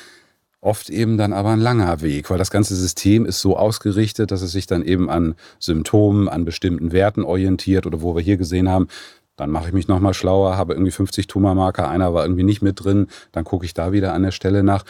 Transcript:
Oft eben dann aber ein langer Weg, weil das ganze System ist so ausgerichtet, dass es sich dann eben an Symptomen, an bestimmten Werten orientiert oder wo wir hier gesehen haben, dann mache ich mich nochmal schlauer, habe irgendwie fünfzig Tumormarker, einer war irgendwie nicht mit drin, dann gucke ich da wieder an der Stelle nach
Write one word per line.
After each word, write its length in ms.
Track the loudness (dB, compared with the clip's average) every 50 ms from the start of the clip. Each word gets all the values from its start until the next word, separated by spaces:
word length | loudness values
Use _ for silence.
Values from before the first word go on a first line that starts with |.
| -20 -20 -20 -20 _ _ _ _ _ _ _ _
Oft 300 | -2 -2 -2 -2 -6 -8
eben 260 | -4 -2 0 0 2 2
dann 160 | 0 0 0
aber 160 | 0 0 2
ein 100 | 2 2
langer 420 | 2 2 2 2 2 2 0 0
Weg, 280 | -2 -2 -2 -2 -4 -4
weil 80 | -2 -2
das 140 | -2 0
ganze 240 | 0 0 0 0 0
System 500 | -2 -2 -2 -4 -2 2 4 4 4 2
ist 160 | 0 -2 -2
so 160 | 0 0 2 4
ausgerichtet, 720 | 2 0 0 -2 -4 -2 0 0 0 0 0 -2 -2 -2
dass 140 | -2 -4 -4
es 80 | -4
sich 160 | -6 -6 -4 -2
dann 160 | -2 -2 0
eben 260 | 0 2 2 2 0
an 240 | 0 0 0 0 -2 -6 -12 -20 -18 _
Symptomen, 720 | -4 -2 -2 -2 0 2 4 4 4 4 4 2 2 0
an 160 | -2 -4 -4
bestimmten 460 | -4 -6 -4 -2 -2 -2 -2 -2 0
Werten 320 | 2 2 2 2 0 -2 -2
orientiert 640 | -2 0 0 2 0 0 0 0 0 0 0 0 -2
oder 160 | -6 -4 -4
wo 100 | -2 -2
wir 60 | -2
hier 160 | 0 0 0 0
gesehen 320 | 0 -2 0 0 2 2
haben, 200 | 2 2 0 -2 -4 -14 -20 -20 -20 _ _ _ _ -10
dann 120 | -6 -4
mache 200 | -4 -4 -4 -2
ich 40 | -2
mich 140 | -2 0 0
nochmal 260 | 0 2 2 0 0
schlauer, 420 | 0 0 0 2 2 2 2 0
habe 180 | 0 -2 -4 -2
irgendwie 180 | 0 0 -2
fünfzig 340 | 0 -2 -4 -4 -2 -6 -6
Tumormarker, 640 | -4 -2 0 2 2 2 2 2 0 0 -2 -4 -2
einer 240 | 0 0 0 0 0
war 100 | 0 0
irgendwie 200 | 0 0 2 2
nicht 180 | 2 2 2
mit 220 | 0 -2 -2 -2 -2
drin, 240 | 0 2 2 0 -2 -6 -16 -20 _
dann 120 | _ -8 -4
gucke 220 | -4 -4 -4 -4
ich 80 | -6 -6
da 180 | -4 -4 0
wieder 220 | 0 0 0 0 0
an 80 | 0
der 100 | 0 -2
Stelle 300 | -2 -2 0 0 2 4
nach 240 | 4 4 2 2 -2 -8